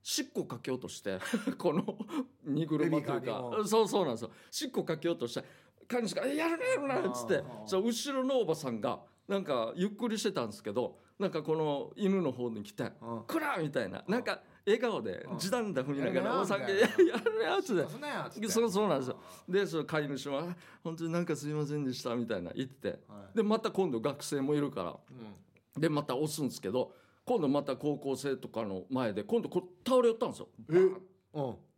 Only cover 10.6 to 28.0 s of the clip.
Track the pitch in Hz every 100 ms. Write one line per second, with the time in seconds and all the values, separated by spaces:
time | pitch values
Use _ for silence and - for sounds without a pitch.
10.6 | 107 104 113 - - _ 196 156 151 156
11.6 | 156 139 - - 196 190 156 120 123 110
12.6 | 101 - 113 - 113 117 - 320 302 226
13.6 | 156 143 98 - - 233 226 - - -
14.6 | - 214 240 175 110 - - 180 185 247
15.6 | 214 139 135 139 127 131 208 240 190 202
16.6 | 196 196 453 - 349 240 466 440 453 392
17.6 | - 185 143 220 294 226 127 - 208 208
18.6 | 233 185 214 139 127 - - - - 185
19.6 | 185 160 135 156 143 139 143 139 170 175
20.6 | - - 170 165 165 170 170 143 143 151
21.6 | 143 147 135 123 127 120 113 101 87 -
22.6 | 135 - 101 - - - - 220 208 220
23.6 | 220 185 185 117 143 139 - 143 135 151
24.6 | 143 - 87 - - 131 110 95 - _
25.6 | _ - 160 147 147 131 151 151 131 -
26.6 | 98 123 - - _ _ - 240 147 143
27.6 | 139 131 147 147